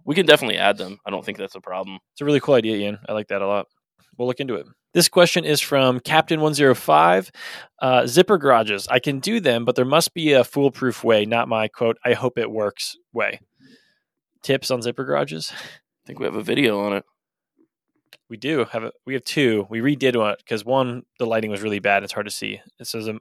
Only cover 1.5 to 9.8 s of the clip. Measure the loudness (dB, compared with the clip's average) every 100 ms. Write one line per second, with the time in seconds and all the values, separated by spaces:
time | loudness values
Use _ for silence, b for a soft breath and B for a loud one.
1.5 | -14 -12 -10 -10 -14 _ -8 0 0 4
2.5 | 2 2 -2 -4 -6 -8 -8 -4 -4 -2
3.5 | -2 -4 _ _ _ _ -8 -6 -4 -6
4.5 | -8 -10 _ _ 0 2 4 4 4 0
5.5 | -2 0 2 2 2 2 2 2 2 0
6.5 | 4 4 4 4 4 6 4 0 B B
7.5 | B B -4 2 2 4 4 4 4 4
8.5 | 4 4 -2 -2 -2 -2 -6 -4 -2 0
9.5 | 0 0 0